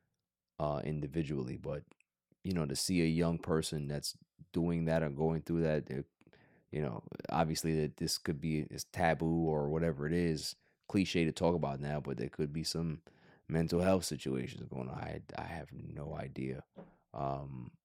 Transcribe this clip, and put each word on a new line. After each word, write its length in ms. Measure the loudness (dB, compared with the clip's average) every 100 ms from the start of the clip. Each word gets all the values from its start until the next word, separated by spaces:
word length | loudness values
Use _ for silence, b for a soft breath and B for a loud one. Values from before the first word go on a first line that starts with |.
| _ _ _ _ _ -4
uh, 220 | -2 -2
individually. 760 | -2 -4 -2 -2 -2 -2 -4 -6
But, 220 | -6 -8 -10 _ _ _ _ _
you 120 | -2
know, 100 | 0
to 120 | 0 0
see 260 | 2 4
a 40 | 6
young 320 | 6 4 2
person 480 | 2 2 2 -2 -4
that's 300 | -4 -4 -8 _ -20 -4
doing 340 | 0 2 2 4
that 160 | 4
or 80 | 2
going 320 | 2 2 2
through 200 | 0 2
that, 280 | 4 2 0
it, 160 | -6 -8 _ -20 b b b b
you 100 | -4
know, 220 | -2 -4 -10 -10 -2
obviously 500 | 2 2 2 2 2
that 160 | 2 0
this 200 | -2 -2
could 220 | -2 -2
be, 260 | 0 0 -2
it's 160 | -8 -6
taboo 540 | 2 4 4 2 2 4
or 220 | 2 2
whatever 380 | 2 2 0 0
it 60 |
is, 440 | 2 2 0 -4 -8 _ _ -2
cliche 360 | 2 2 2
to 80 | 2
talk 220 | 4 2
about 260 | 2 0 -2
now, 200 | -2 -2
but 160 | -4 -4
there 120 | -4
could 240 | -4 -2
be 120 | -2
some 360 | -2 -2 -2 -4 -10 b b b b
mental 320 | 2 2 4
health 240 | 4 4
situations 600 | 2 -4 -4 -4 -4 -10 -10
going 200 | -8 -6
on. 80 | -6
I, 240 | -6 -8 -8 -8
I 60 |
have 240 | -8 -8 -10
no 440 | -12 -10 -8 -8 -8
idea, 460 | -8 -6 -6 -6 -10 -18 B B B
um, 580 | -4 -2 -2 -6 -8 -10 -16